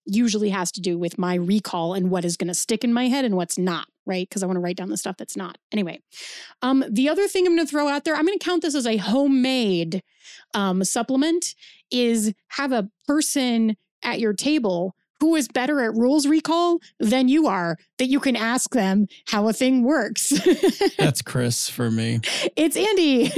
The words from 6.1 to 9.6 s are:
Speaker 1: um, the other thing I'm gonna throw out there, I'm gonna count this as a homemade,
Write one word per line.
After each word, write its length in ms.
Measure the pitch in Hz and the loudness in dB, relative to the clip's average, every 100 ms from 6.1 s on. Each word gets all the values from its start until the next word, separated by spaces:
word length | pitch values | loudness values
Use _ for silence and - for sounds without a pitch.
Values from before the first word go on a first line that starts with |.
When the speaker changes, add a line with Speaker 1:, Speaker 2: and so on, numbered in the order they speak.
| - - - - - | -18 -16 -16 -18 -6
Speaker 1:
um, 240 | 254 269 240 | 0 0 2
the 180 | 214 277 | 0 2
other 180 | 330 403 | 2 0
thing 180 | 381 359 | 2 2
I'm 100 | 339 | 2
gonna 100 | 311 | 2
throw 220 | 294 294 | 0 0
out 160 | 285 | -2
there, 100 | 320 | -2
I'm 120 | 302 330 | 0 0
gonna 120 | 403 | 0
count 220 | 339 349 | 0 0
this 120 | 320 | 0
as 120 | 277 233 | -2 0
a 120 | 220 | -2
homemade, 1040 | 196 262 285 262 262 262 | 0 2 4 4 2 2